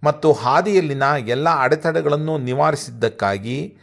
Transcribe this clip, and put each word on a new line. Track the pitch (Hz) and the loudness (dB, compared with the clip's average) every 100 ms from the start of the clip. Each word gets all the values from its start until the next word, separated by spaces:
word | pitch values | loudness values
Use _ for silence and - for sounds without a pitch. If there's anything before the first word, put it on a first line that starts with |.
ಮತ್ತು | 151 151 156 | -2 2 2
ಹಾದಿಯಲ್ಲಿನ | 143 123 147 190 196 156 135 139 147 110 | 2 4 2 4 2 2 0 0 0 -2
ಎಲ್ಲ | 123 160 156 | 0 0 2
ಅಡೆತಡೆಗಳನ್ನು | 131 151 165 160 147 147 156 156 | 2 2 0 0 0 0 -2 -4
ನಿವಾರಿಸಿದ್ದಕ್ಕಾಗಿ | 123 131 151 147 - 117 113 - 98 98 110 131 180 - | -4 0 0 -2 -8 -4 -4 -2 -2 -2 -6 -8 -8 -14